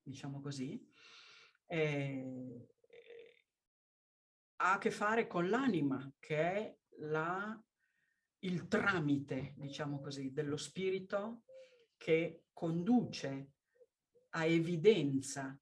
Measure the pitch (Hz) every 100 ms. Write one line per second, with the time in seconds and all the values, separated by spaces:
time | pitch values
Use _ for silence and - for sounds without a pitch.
0 | 143 117 143 139 143 139 131 214 - _
1 | - - - - - _ _ 170 151 143
2 | 139 135 131 127 127 123 - _ _ -
3 | - - - _ _ _ _ _ _ _
4 | _ _ _ _ _ _ 180 196 214 -
5 | 208 226 - 180 175 233 269 175 143 135
6 | 139 _ - 151 165 202 220 - _ -
7 | 151 156 165 185 208 220 _ _ _ _
8 | _ _ _ _ 185 175 - 214 196 190
9 | 147 139 - 131 135 - 143 - 147 143
10 | 147 135 135 135 147 143 - - 190 185
11 | 185 202 214 240 _ - - _ _ _
12 | - 160 165 - _ - 170 165 175 247
13 | 175 - 139 135 139 _ _ _ - _
14 | _ _ _ 165 160 165 165 170 190 196
15 | 143 135 - 139 135 135